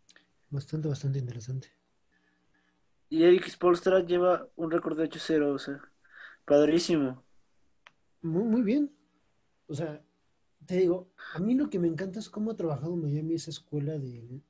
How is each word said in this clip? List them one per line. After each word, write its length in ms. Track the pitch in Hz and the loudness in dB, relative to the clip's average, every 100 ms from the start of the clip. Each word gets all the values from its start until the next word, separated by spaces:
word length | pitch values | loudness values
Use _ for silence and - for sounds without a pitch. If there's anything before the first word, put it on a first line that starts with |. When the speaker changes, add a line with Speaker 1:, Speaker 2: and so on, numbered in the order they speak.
| _ _ _ _ _ | _ _ _ _ _
Speaker 1:
Bastante, 380 | 139 - 156 151 | -10 -6 -6 -4
bastante 300 | 135 139 135 | -4 -4 -4
interesante. 500 | 123 117 120 131 - _ _ _ _ _ _ _ _ _ _ _ _ _ _ | -6 -8 -10 -10 -12 _ _ _ _ _ _ _ _ _ _ _ _ _ _
Speaker 2:
Y 140 | 160 | 4
Eric 260 | 175 180 - | 8 6 4
Spoelstra 520 | - 180 175 185 185 | 0 2 4 4 2
lleva 480 | 170 175 180 170 - - | 4 2 4 2 -2 -8
un 140 | 165 | -2
récord 260 | 170 185 156 | -2 -2 -2
de 80 | |
ocho 160 | 156 - | -4 -4
cero, 320 | - 156 143 | 0 2 2
o 60 | 139 | -2
sea, 220 | - 139 - _ _ - - - | -6 -12 -16 _ _ -20 -20 -12
padrísimo. 760 | - 147 151 165 - 165 131 127 _ _ _ _ _ _ _ _ _ _ | 4 6 6 4 2 2 0 -4 _ _ _ _ _ _ _ _ _ _
Speaker 1:
Muy, 220 | 165 165 | -4 -2
muy 180 | 233 233 | 2 2
bien. 320 | 202 285 285 - _ _ _ _ _ _ - | 2 0 -2 -6 _ _ _ _ _ _ -10
O 80 | |
sea, 300 | 143 160 151 _ _ _ _ _ _ 147 | -8 -8 -10 _ _ _ _ _ _ -4
te 120 | 180 | 0
digo, 340 | 180 180 - - - | 2 0 -6 -20 -12
a 40 | 160 | -4
mí 160 | 214 | 0
lo 160 | 262 240 | 0 0
que 80 | 190 | 0
me 100 | 170 | 0
encanta 300 | 156 190 208 | -2 -6 -8
es 100 | 208 | -10
cómo 220 | 208 220 | -6 -6
ha 60 | 220 | -4
trabajado 400 | 165 135 160 175 | -4 -4 -4 -4
Miami 380 | 151 151 160 | -2 -2 -2
esa 160 | 165 165 | -4 -6
escuela 420 | 151 - 147 143 | -14 -8 -6 -4
de, 500 | 151 131 120 117 131 - | -6 -8 -12 -14 -16 -14